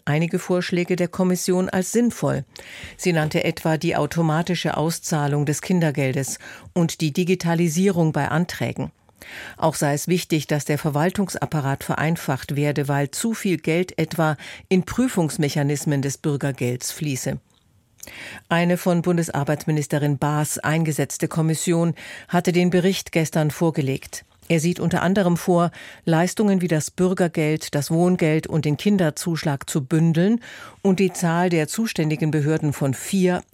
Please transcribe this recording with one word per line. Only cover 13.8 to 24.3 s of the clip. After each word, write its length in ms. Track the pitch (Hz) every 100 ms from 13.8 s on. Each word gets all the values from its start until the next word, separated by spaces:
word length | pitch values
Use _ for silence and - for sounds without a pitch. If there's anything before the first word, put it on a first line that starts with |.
| 180 -
etwa 400 | 160 - 156 147 - - -
in 140 | 185
Prüfungsmechanismen 1160 | - - 254 - 156 - 143 151 143 147 - 143
des 160 | 135 -
Bürgergelds 720 | 156 139 139 127 123 127 -
fließe. 480 | - 151 131 135 139 _ _ _ _ _ _ - - - - -
Eine 300 | 170 175 175
von 240 | 190 170
Bundesarbeitsministerin 1120 | 170 170 165 - 139 147 - 151 143 147 147 143
Baas 420 | 151 151 151 -
eingesetzte 680 | - 160 160 147 139 - 170
Kommission 680 | 170 160 156 - 165 170 - - - -
hatte 240 | 175 180
den 180 | 175 180
Bericht 420 | 180 180 185 -
gestern 380 | 165 156 165 151
vorgelegt. 720 | - 170 156 135 135 - - -